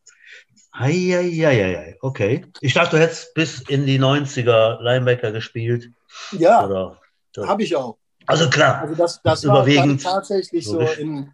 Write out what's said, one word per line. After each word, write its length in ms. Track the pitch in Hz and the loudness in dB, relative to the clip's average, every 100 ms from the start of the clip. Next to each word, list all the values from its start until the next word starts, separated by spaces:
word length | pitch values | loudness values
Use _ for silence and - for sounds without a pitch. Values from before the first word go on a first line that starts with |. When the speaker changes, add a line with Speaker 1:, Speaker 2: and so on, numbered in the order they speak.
| _ _ - - _ _ _ | _ _ -20 -20 _ _ _
Speaker 1:
Ei, 460 | - 123 175 180 180 | -4 -2 0 0 0
ei, 300 | 180 165 160 | -2 0 2
ei, 180 | 123 92 | 4 2
ei, 140 | 87 | -2
ei. 180 | 85 - | -8 -10
Okay. 460 | 131 135 101 143 - - | -8 -2 -2 -2 -6 -8
Ich 140 | 139 175 | -2 0
dachte, 220 | 170 156 | 2 2
du 40 | |
hättest 320 | 160 - - | 2 0 -8
bis 280 | - 160 - | -4 -4 -4
in 260 | - 139 139 | -4 -2 0
die 100 | 135 | 2
neunziger 800 | 131 143 139 - 120 113 110 117 | 2 2 -2 -2 2 4 4 0
Linebacker 500 | 117 127 127 123 113 | -2 0 0 0 -2
gespielt. 580 | 110 113 120 117 120 120 _ _ - - | -6 -8 -6 -4 -4 -6 _ _ -20 -10
Speaker 2:
Ja, 320 | 196 170 220 98 | 0 4 4 2
Speaker 1:
Oder, 340 | 95 92 - _ _ _ - | -2 -4 -10 _ _ _ -8
Speaker 2:
hab 220 | 101 208 | -4 -2
ich 160 | 190 156 | -2 -2
auch. 220 | 127 - _ _ - | -4 -10 _ _ -2
Speaker 1:
also 200 | 151 160 | 0 2
klar, 320 | 147 147 - | 2 2 0
Speaker 2:
Also 120 | 147 160 | -4 -2
das, 240 | 170 - | -2 -2
das 200 | 170 156 | -2 0
Speaker 1:
überwiegend 600 | 147 139 123 143 143 135 180 | 2 4 4 4 4 0 -2
Speaker 2:
war 60 | |
dann 80 | 190 | -4
tatsächlich 460 | 196 196 185 170 160 | -2 -4 -4 -6 -4
so. 140 | 170 | -2
Speaker 1:
logisch. 200 | 156 156 | -2 -4
Speaker 2:
In, 320 | 156 147 139 | -6 -8 -12